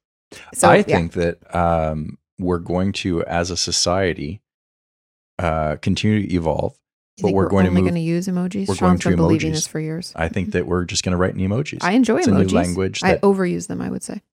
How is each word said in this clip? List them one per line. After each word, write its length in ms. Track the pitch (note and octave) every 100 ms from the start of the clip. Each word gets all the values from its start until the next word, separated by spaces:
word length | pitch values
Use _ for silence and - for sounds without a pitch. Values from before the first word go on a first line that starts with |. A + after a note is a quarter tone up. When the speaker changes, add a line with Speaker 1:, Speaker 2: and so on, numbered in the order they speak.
| _ _ _ - -
Speaker 1:
So, 160 | - -
Speaker 2:
I 80 | F#3+
Speaker 1:
yeah. 40 |
Speaker 2:
think 300 | G#3 C#3 E2
that, 420 | F2+ E2+ - - E2+
um, 600 | E2+ E2 D#2 D#2 D#2 - _ -
we're 200 | F2+ F2
going 320 | E2 F2+ F#2+
to, 300 | - G2 E2+ -
as 240 | F2 F2
a 80 | F2
society, 840 | - - F2+ F#2 F#2 D2+ D2 G#2 _ _ _ _ _ _ _ _ _ -
uh, 380 | E2 D#2+ D2+ C#2+
continue 460 | - F2+ G#2+ G#2+ G2
to 60 |
evolve, 400 | F2 D#2+ - - - _ _ _ -
Speaker 1:
You 60 |
Speaker 2:
but 40 | G2+
Speaker 1:
think 60 | F#2+
Speaker 2:
we're 80 | F#2
Speaker 1:
we're 40 |
Speaker 2:
going 140 | G2 F#2
to 40 |
Speaker 1:
only 120 | F2+
Speaker 2:
move, 80 | F#2
Speaker 1:
gonna 80 | F3
use 260 | E3 E3+ F#3+
emojis? 400 | F3+ F3+ G3 G3
Speaker 2:
we're 80 | F#3
Speaker 1:
Sean's 40 |
Speaker 2:
going 200 | F#3 F3
to 100 | -
Speaker 1:
been 60 | F3
believing 340 | E3 D#3+ D#3+
Speaker 2:
emojis. 40 | D#3
Speaker 1:
this 120 | -
for 120 | D#3+
years. 320 | D#3 D#3+ - -
Speaker 2:
I 120 | E2
think 220 | G2+ F2+
that 160 | F2+ F2
we're 180 | F2+ E2+
just 180 | F#2
gonna 140 | F#2+ F2
write 180 | F#2 -
in 40 |
emojis. 400 | F#2+ A2 D3+ -
Speaker 1:
I 120 | -
enjoy 240 | A#3+ A#3 A3+
Speaker 2:
It's 100 | F4
a 40 |
new 120 | G2
Speaker 1:
emojis. 80 | F#2+
Speaker 2:
language 460 | F2+ F2 F2 F#2+ -
Speaker 1:
I 100 | F#3
Speaker 2:
that 80 | E3+
Speaker 1:
overuse 460 | G3+ F#3+ F3+ F3 E3+
them, 140 | -
I 80 | F#3
would 140 | F#3+
say. 180 | - G#3 -